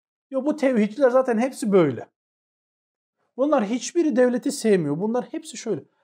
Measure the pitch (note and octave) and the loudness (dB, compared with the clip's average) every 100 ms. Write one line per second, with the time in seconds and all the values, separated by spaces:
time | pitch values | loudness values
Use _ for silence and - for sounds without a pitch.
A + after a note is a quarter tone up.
0 | _ _ - C4+ C4+ D4+ C4+ B3 G#3 G#3+ | _ _ -8 -6 -4 0 0 2 0 2
1 | C4 B3+ C4 A3 C4 - A3+ F#3+ D#3 A#2+ | 4 4 2 0 -2 -4 2 4 4 0
2 | - _ _ _ _ _ _ _ _ _ | -10 _ _ _ _ _ _ _ _ _
3 | _ _ _ - C#4+ C#4+ G3+ A#3+ - F4 | _ _ _ -2 0 2 0 -4 -4 -2
4 | D#4 A#3+ B3 B3 C#4+ C4+ A3 G3 D3+ D3+ | 0 2 2 0 -4 -2 0 2 0 -2
5 | G#3 A#3+ - D#4+ - - A#3+ E3 - _ | -4 -4 -6 -10 -12 -12 -8 -8 -8 _